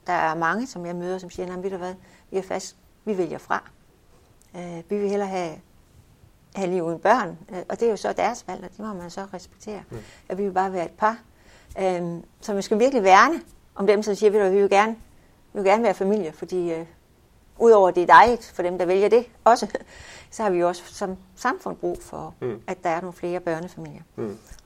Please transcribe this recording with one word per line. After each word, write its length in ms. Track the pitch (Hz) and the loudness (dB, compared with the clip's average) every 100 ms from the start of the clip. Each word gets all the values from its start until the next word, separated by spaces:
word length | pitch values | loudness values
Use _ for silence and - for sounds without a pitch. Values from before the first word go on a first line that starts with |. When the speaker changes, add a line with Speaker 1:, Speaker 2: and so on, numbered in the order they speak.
| - | -4
Speaker 1:
Der 60 | |
er 220 | 175 160 | -2 0
mange, 320 | 160 165 190 254 | 0 -2 -2 -6
som 200 | - 175 | -10 -10
jeg 100 | 175 | -8
møder, 220 | 175 185 | -8 -8
som 120 | 180 | -10
siger, 160 | - 185 | -12 -10
"Nej, 100 | 180 | -8
ved 140 | 190 | -8
du 60 | 190 | -8
hvad, 180 | 180 185 - - - | -10 -12 -18 -20 -10
vi 80 | 190 | -8
er 40 | |
fast, 340 | 185 190 - - _ _ | -6 -8 -10 -18 _ _
vi 140 | - 196 | -6 -4
vælger 200 | 170 151 | -4 -6
fra. 320 | - 196 - _ _ _ _ _ _ _ _ 180 | -6 -8 -8 _ _ _ _ _ _ _ _ -16
Øh, 260 | 175 170 170 | -14 -12 -6
vi 100 | 208 | -4
vil 100 | 202 | -2
hellere 180 | 202 196 | -2 -4
have, 260 | 190 170 156 - _ _ _ _ _ - _ _ | -4 -6 -10 -18 _ _ _ _ _ -20 _ _
have 160 | - 190 | -6 -4
liv 120 | 185 | -2
uden 160 | 165 165 | -4 -2
børn." 400 | 180 247 190 165 - | 2 2 0 -8 -14
Øh, 60 | 185 - | -14 -10
og 120 | 196 | -2
det 60 | 233 | -2
er 40 | |
jo 60 | 202 | -2
så 160 | 208 | -4
deres 360 | 190 185 240 - | -2 -2 -4 -12
valg, 160 | 185 | -14
og 60 | 180 | -14
det 80 | - | -14
må 140 | 214 | -12
man 160 | 196 175 | -12 -14
så 160 | 185 196 | -14 -14
respektere. 480 | 185 - - - 208 160 | -14 -18 -20 -16 -16 -14
Speaker 2:
Mm. 80 | 117 104 - - | -18 -18 -20 -12
Speaker 1:
At 100 | 185 | -6
vi 40 | |
vil 80 | 202 | -4
bare 200 | 185 190 | -2 -2
være 120 | 190 | -2
et 60 | 165 | -6
par. 280 | - 214 226 - _ _ - - - | -2 -2 -2 -12 _ _ -20 -16 -4
Øhm, 440 | 190 180 175 170 - _ | -2 -2 -4 -8 -14 _
så 120 | - | -6
man 100 | 202 | -4
skal 160 | 190 214 | 0 2
virkelig 240 | 247 277 | 2 4
værne 380 | 190 190 247 330 - - _ | 6 8 6 2 -8 -20 _
om 120 | - 202 | -4 2
dem, 160 | 202 | 2
som 120 | 214 | 2
siger, 160 | 196 214 | 2 4
"Ved 80 | 208 | 4
du 20 | |
hvad, 80 | 196 | 2
vi 60 | 190 | 2
vil 100 | 196 | 4
gerne, 260 | 196 214 226 - - _ _ _ | 4 2 -2 -14 -20 _ _ _
vi 80 | - | -4
vil 40 | |
gerne 180 | 190 208 | 2 4
være 120 | 226 | 2
familie," 380 | 180 190 214 165 | 0 0 0 -2
fordi, 400 | 151 170 180 170 | -8 -8 -4 -4
øh, 140 | 165 165 - _ _ _ _ _ - | -6 -8 -18 _ _ _ _ _ 2
udover 320 | 233 214 185 | 6 8 8
det 120 | 175 | 4
er 40 | 175 | 8
dejligt 380 | 165 214 240 - | 10 10 4 -6
for 80 | - | -6
dem, 160 | 175 180 | -4 -2
der 60 | |
vælger 240 | 175 196 202 | 0 2 4
det 180 | 220 240 - | 4 2 0
også, 220 | - 247 208 - - - | 2 4 0 -8 -10 -20
<laughs> 300 | - - - | -20 -20 -18
så 120 | - | -4
har 80 | 214 | -2
vi 80 | 180 | 2
jo 100 | 175 | 0
også 140 | 180 - | -2 -10
som 300 | - 196 185 - - | -10 -8 -8 -14 -8
samfund 400 | 247 320 - 170 | -6 -6 -8 -8
brug 220 | 175 175 | -6 -8
for, 320 | - 151 156 - | -12 -14 -14 -10
Speaker 2:
Mm. 220 | 127 110 - | -10 -8 -10
Speaker 1:
at 160 | 180 | -8
der 80 | 180 | -4
er 100 | 165 | -4
nogle 120 | 180 | -6
flere 280 | 175 180 175 | -10 -8 -6
børnefamilier. 640 | 175 160 175 170 156 147 165 - | -6 -6 -8 -14 -16 -18 -18 -10
Speaker 2:
Mm. 220 | 110 143 - - | -10 -10 -18 -20